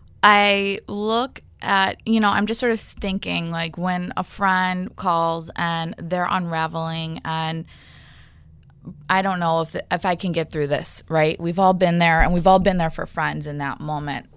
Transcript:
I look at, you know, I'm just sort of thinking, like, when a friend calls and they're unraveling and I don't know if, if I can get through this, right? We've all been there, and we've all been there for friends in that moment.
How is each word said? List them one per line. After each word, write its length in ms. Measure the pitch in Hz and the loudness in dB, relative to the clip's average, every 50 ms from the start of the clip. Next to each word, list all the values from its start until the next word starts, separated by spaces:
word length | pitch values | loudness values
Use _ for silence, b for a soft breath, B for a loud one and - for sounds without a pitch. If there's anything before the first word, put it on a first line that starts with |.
| b b - - - | b b -2 4 6
I 560 | 208 208 208 202 202 202 196 196 196 196 - - | 6 8 8 6 4 4 2 0 -2 -4 -6 -6
look 540 | - 202 202 208 220 226 233 254 262 - - - - - - | -8 -6 -4 -2 0 0 0 -2 -2 -6 -12 -20 -20 -16 -8
at, 360 | - - 202 196 190 196 196 - - | -2 0 2 2 2 0 -2 -4 -2
you 140 | 214 226 226 | 0 2 2
know, 100 | 214 202 | 4 2
I'm 160 | 202 202 208 | 2 2 0
just 140 | 208 226 - | 0 0 0
sort 120 | 254 240 226 | 0 0 0
of 60 | 226 | -2
thinking, 720 | - - - - - 196 190 196 - 180 175 175 170 165 | -4 -8 -8 -6 -4 -4 -4 -4 -4 -4 -4 -4 -4 -4
like, 260 | 170 165 165 165 156 | -4 -4 -6 -6 -6
when 360 | 175 175 185 180 180 180 175 - | -4 -2 -2 -2 -2 -4 -6 -6
a 60 | - 185 | -6 -8
friend 720 | - - - 196 190 185 185 185 185 180 180 185 - - | -8 -6 -2 0 2 2 2 2 0 0 -2 -4 -6 -8
calls 560 | - - 190 170 165 165 165 165 165 160 160 - | -4 0 0 2 2 2 0 0 -2 -6 -8 -8
and 380 | - 170 170 170 165 165 165 - - | -4 -4 -2 -2 -4 -4 -6 -8 -10
they're 300 | 170 165 180 180 175 - | -8 -4 -2 -2 0 0
unraveling 920 | - 185 180 170 165 160 160 160 160 165 160 160 160 165 165 160 160 165 - | -2 -2 -2 -2 -2 -2 -4 -4 -4 -6 -6 -6 -6 -6 -6 -8 -8 -8 -8
and 400 | 160 160 160 160 160 160 165 156 B B B B B B B B B B B B B B B B B - - - - - - - 175 - - - - | -6 -4 -4 -4 -4 -4 -6 -8 B B B B B B B B B B B B B B B B B -20 -20 -20 -20 -20 -20 -18 -18 -18 -8 -4 0
I 100 | 180 190 190 | 0 0 0
don't 180 | 196 190 180 | 0 -2 -2
know 220 | 175 165 165 165 165 | 0 0 0 0 -2
if, 120 | 160 - - - - | -2 -6 -10 -6 -4
if 160 | 185 175 - | -4 -2 0
I 80 | 190 180 | 0 -2
can 160 | 175 - 185 | -2 -2 -4
get 220 | 160 165 160 156 - | -2 -2 -4 -4 -2
through 160 | 156 147 139 | -4 -2 -2
this, 340 | 143 135 - - - - - - | -2 -2 -2 -2 -4 -4 -4 -2
right? 320 | 160 160 156 156 - - | 0 2 2 2 0 -2
We've 180 | 170 170 170 185 | -4 -4 0 4
all 140 | 190 185 185 | 4 4 4
been 260 | 175 185 175 170 175 | 4 4 2 4 4
there, 220 | 170 165 160 165 - | 4 4 6 6 4
and 100 | - 175 | 4 4
we've 140 | 175 165 | 4 6
all 140 | 190 190 190 | 6 6 6
been 160 | 180 196 185 180 | 6 4 2 2
there 100 | 165 160 | 0 -2
for 140 | - - - | -2 -4 -8
friends 440 | - - 170 156 147 147 151 147 147 | -8 -4 -4 -4 -2 -4 -4 -6 -8
in 100 | 143 147 | -6 -6
that 220 | 143 139 - - | -6 -6 -6 -6
moment. 480 | 151 151 151 147 147 147 135 117 - - - | -6 -6 -6 -4 -4 -6 -6 -8 -10 -14 -16